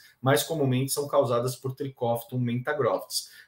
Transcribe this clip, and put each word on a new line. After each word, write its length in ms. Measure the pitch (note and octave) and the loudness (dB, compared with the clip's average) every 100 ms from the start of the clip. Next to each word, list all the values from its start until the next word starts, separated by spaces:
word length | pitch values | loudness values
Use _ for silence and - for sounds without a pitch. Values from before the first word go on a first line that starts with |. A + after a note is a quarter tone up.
| - _ | -20 _
mais 240 | B2 D3 | 2 2
comumente 480 | - D#3+ C#3 B2+ C3+ | 2 0 2 2 0
são 160 | - C#3+ | -2 0
causadas 480 | C#3+ B2 A#2+ B2+ B2+ | 2 4 2 0 -4
por 180 | C3 | -8
Trichophyton 640 | C3 C#3 - A#2+ A#2 - B2+ | -8 -10 -4 -2 -2 -4 -4
mentagroptes. 920 | A#2+ A#2+ B2+ D3 C3 - - - - - | -2 -2 -2 0 2 0 -2 -8 -8 -18